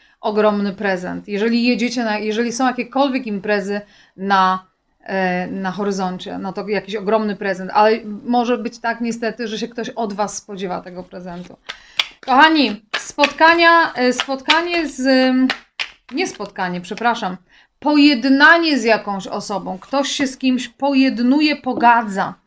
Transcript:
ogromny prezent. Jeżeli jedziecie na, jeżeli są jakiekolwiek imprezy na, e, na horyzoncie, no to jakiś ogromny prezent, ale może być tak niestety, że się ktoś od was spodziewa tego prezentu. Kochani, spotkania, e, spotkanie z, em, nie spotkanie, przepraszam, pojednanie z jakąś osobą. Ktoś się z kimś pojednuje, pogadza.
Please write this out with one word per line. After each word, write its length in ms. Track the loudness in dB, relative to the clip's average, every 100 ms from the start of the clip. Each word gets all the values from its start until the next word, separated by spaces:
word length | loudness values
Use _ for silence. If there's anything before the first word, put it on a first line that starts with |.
| _ _
ogromny 520 | -4 2 2 2 -4
prezent. 560 | -4 -4 -4 -4 -10 -8
Jeżeli 360 | -2 0 2
jedziecie 400 | 2 2 0 -2
na, 140 | -4 -2
jeżeli 340 | -2 -2 -4
są 140 | 0 -2
jakiekolwiek 600 | -2 -6 -2 0 0 -4
imprezy 540 | -6 -2 -2 -2 -6 -8 _ _ -10
na, 500 | 0 2 4 0 -6 _ _ _
e, 460 | -6 -2 -2 -2 -4
na 240 | -6 -6
horyzoncie, 680 | -4 -4 -2 -4 -6 -10 -8
no 140 | -8
to 160 | -8 -4
jakiś 280 | -4 -4 -6
ogromny 400 | 0 0 0 -4
prezent, 340 | -4 -4 -2
ale 240 | 4 4 4 -2 -12
może 340 | 0 0 2 -2
być 200 | -4 -6
tak 220 | -6 -4
niestety, 480 | -4 -4 -6 -6 -8
że 100 | -6
się 100 | -8
ktoś 200 | -8 -8
od 240 | -6 -6
was 240 | -2 -4 -4
spodziewa 440 | -12 -8 -6 -6
tego 240 | -8 -16
prezentu. 520 | -14 -14 -12 -12 -14 -18 -18 -18 -18 -8 -8 -8
Kochani, 680 | 0 4 6 4 0 -2 _ -10
spotkania, 960 | -10 -2 -2 4 4 6 6 6 2
e, 180 | 0 0
spotkanie 760 | 0 -4 -6 0 0 2 -2 -4
z, 180 | -2 2
em, 420 | 4 4 2 0 -2 _ _ -14 _ -12
nie 140 | -6 -6
spotkanie, 540 | -6 -12 -6 -6 -6
przepraszam, 560 | -8 -2 -2 0 -4 -8 _ _ _ _
pojednanie 1000 | 2 6 6 4 2 6 8 6 4 0
z 60 |
jakąś 420 | 2 2 0 -8 -6
osobą. 520 | -8 -6 -6 -6 -10
Ktoś 300 | -4 -2 -2
się 180 | -2 -4
z 120 | 0
kimś 300 | 0 0 -4
pojednuje, 880 | _ 0 4 2 2 2 4 2 0
pogadza. 800 | -4 2 4 4 2 -4 -4 -6